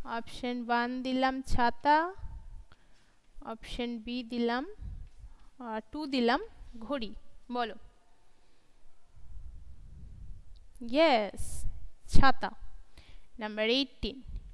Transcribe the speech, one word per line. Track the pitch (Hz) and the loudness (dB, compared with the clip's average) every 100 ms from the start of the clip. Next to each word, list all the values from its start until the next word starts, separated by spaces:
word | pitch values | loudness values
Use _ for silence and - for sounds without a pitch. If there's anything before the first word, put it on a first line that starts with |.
Option | - 233 233 - 247 247 233 | -8 -8 -8 -8 -6 -4 0
one | 240 240 254 | 0 0 -4
দিলাম | 254 254 262 262 | -2 0 0 0
ছাতা, | - - 240 - 285 302 339 392 - - - - - - - - - _ - - | 0 4 4 2 4 4 2 -6 -12 -12 -14 -16 -18 -20 -20 -20 -20 _ -18 -14
option | 277 226 - - 240 240 | -12 -12 -10 -6 -6 -6
বি | 220 247 | -8 -8
দিলাম, | 226 240 233 240 320 427 - - - - - - - - | -6 -2 0 -2 -6 -12 -12 -12 -14 -16 -18 -18 -20 -14
আহ, | 240 220 - | -8 -8 -8
টু | 302 302 | -10 -2
দিলাম | 269 233 277 440 - - 240 | 2 4 2 -2 -14 -16 -14
ঘড়ি। | 226 277 214 - - - - | -8 -6 -6 -10 -14 -16 -10
বলো। | 240 226 - - - _ - - - - - - - - - - - - - - - - - - - - - - - - - - - | -6 -6 -8 -18 -20 _ -20 -20 -20 -20 -20 -20 -18 -16 -16 -18 -14 -10 -10 -10 -12 -14 -16 -16 -16 -16 -14 -14 -12 -14 -16 -18 -12
ইয়েস, | 240 277 330 240 202 - - - - - - - - | -2 4 4 4 0 -4 -2 2 2 0 -8 -8 12
ছাতা। | - 269 - - - - - - - - - - - | 12 12 8 2 -4 -8 -8 -12 -16 -14 -14 -14 -10
Number | 214 214 220 | -8 -2 2
eighteen। | 254 269 - 208 262 - - - | 2 0 -4 -6 -6 -10 -10 -12